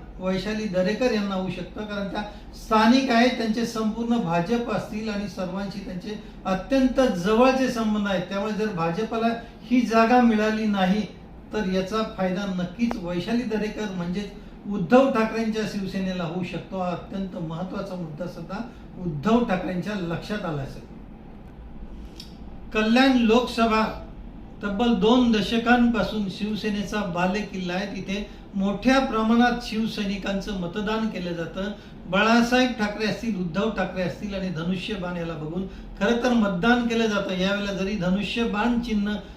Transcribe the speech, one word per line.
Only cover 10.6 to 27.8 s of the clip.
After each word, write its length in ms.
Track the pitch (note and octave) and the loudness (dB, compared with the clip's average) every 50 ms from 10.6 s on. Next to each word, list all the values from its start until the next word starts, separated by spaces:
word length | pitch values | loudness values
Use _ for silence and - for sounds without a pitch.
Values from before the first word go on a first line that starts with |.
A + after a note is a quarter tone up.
| A3 | 2
नाही 360 | G#3+ G3+ G3 F#3 F3+ G3+ G#3+ G#3 - - - - - - - - - - | 2 2 4 4 4 4 2 0 -4 -8 -14 -18 -18 -18 -18 -16 -6 -4
तर 200 | G#3+ G3+ F#3 F#3 | -2 -2 0 0
याचा 240 | F#3 F#3 - A3 A3 A3 - - - | 0 0 0 -2 -2 -2 -2 -2 -2
फायदा 260 | F#3+ F#3 F3+ F#3+ G3+ G3 F#3 F3+ | 0 0 0 -2 -2 -4 -2 -2
नक्कीच 320 | F3+ F3+ - - A#3+ A#3 - - F3 | -4 -4 -2 -2 -2 -2 -2 -4 -6
वैशाली 400 | E3+ F3+ F3 F3 G#3+ A#3+ A#3+ B3 | -4 -4 -4 -2 0 0 0 0
दरेकर 500 | G#3 A3 G#3 G#3 G#3+ - G#3 G#3+ G3 F#3+ | 0 -2 -2 -2 -2 -4 -4 -6 -6 -4
म्हणजेच 320 | F3+ E3+ F3 F3+ G3 G3 - - - - - - - - G3+ G3+ | -4 -4 -4 -4 -4 -6 -6 -10 -14 -16 -16 -18 -14 -8 -6 -4
उद्धव 380 | G3 F3 - A#3+ B3+ C#4 C4+ | -2 2 6 6 6 6 6
ठाकरेंच्या 520 | - A3 A3 A3 A3 A3 A3+ A3 G#3+ A3 G#3+ F#3 - | 4 2 0 0 0 -2 -2 -2 0 -2 -2 -2 -4
शिवसेनेला 520 | G3+ G3 F#3 - G3 F#3+ F#3 F#3 F#3 E3+ | -4 -4 -4 -4 -4 -4 -2 -2 -4 -4
होऊ 200 | D#3 E3 F#3 F3+ | -4 -4 -4 -6
शकतो. 340 | - - E3 - - G3 F#3 | -6 -6 -8 -8 -8 -6 -4
हा 120 | F3+ F3+ | -4 -2
अत्यंत 460 | F3 - - - - F#3+ G3 F#3 - | -4 -6 -8 -10 -8 -6 -6 -6 -6
महत्त्वाचा 580 | F#3 E3 D#3+ D#3+ D#3+ F#3 F#3 G3+ G3+ F3 - F#3 | -8 -8 -6 -6 -6 -6 -6 -6 -8 -8 -6 -8
मुद्दा 320 | F3+ E3+ D#3 D3+ - F3+ | -8 -8 -8 -8 -8 -10
सुद्धा 320 | E3 - F3 E3 - F#3+ G#3+ A#3+ - - - - - - - | -10 -10 -12 -12 -10 -8 -8 -8 -10 -12 -16 -18 -16 -14 -8
उद्धव 460 | F#3 F3 D3+ C#3+ C3+ G#3 A3+ A#3+ A#3 | -6 -6 -6 -2 2 4 4 4 4
ठाकरेंच्या 480 | - F#3 F3+ F#3 - F#3 F3+ - G3 G#3+ | 2 0 0 0 -2 -4 -4 -4 -4 -4
लक्षात 500 | G3+ F3 E3 E3 - - - G#3 G#3 F3+ | -4 -4 -4 -6 -6 -6 -6 -6 -4 -4
आला 180 | E3+ D3+ C#3+ C3 | -4 -4 -4 -6
असेल. 200 | - - - - - - - - - - - - - - - - - - - - - - - - - - - - - - - - - - - - - - - - - - | -8 -10 -14 -14 -16 -16 -18 -16 -18 -18 -18 -18 -18 -18 -18 -18 -18 -18 -16 -16 -16 -14 -14 -14 -14 -14 -14 -14 -16 -16 -16 -18 -18 -16 -16 -16 -16 -16 -14 -14 -4 0
कल्याण 440 | G#3+ G#3+ A3 A#3 B3+ C4+ C4+ B3+ B3 | 2 4 6 6 8 8 8 6 6
लोकसभा 840 | A#3 G#3+ A3 B3 A#3+ A#3 - A#3+ A3+ A3+ G#3+ A3 G#3+ F#3 - - - - - - - - - - - - - - - | 6 6 6 6 4 2 0 2 2 4 4 2 2 0 -2 -6 -12 -14 -14 -14 -14 -14 -14 -16 -16 -16 -14 -8 -6
तब्बल 300 | G3+ G3 G3 A#3+ A#3+ A#3 | -4 0 2 2 4 4
दोन 380 | F#3 F#3+ A3 B3 B3+ B3 A#3 A3 | 4 6 6 6 6 6 6 4
दशकांपासून 960 | G#3 G3 - A#3 A#3 A#3 A#3 B3 A#3+ A#3+ A#3 A3+ G#3 F#3 - A3 G#3+ G3+ F#3+ | 2 2 2 0 0 4 4 6 6 6 4 4 2 0 0 0 -2 -4 -4
शिवसेनेचा 720 | - - G3+ G#3+ G#3+ F#3 - G#3+ G3+ G#3 G3 - G#3+ G#3+ | -4 -4 -4 -4 -2 -2 -2 -2 -2 -2 -4 -4 -4 -4
बालेकिल्ला 720 | G3 F#3 E3 F3 F3+ F#3 G3 G#3+ G#3 - - F#3+ F3+ F3 F3 | -4 -2 -2 0 0 2 0 0 -4 -4 -6 -6 -4 -4 -2
आहे. 240 | F#3 | -4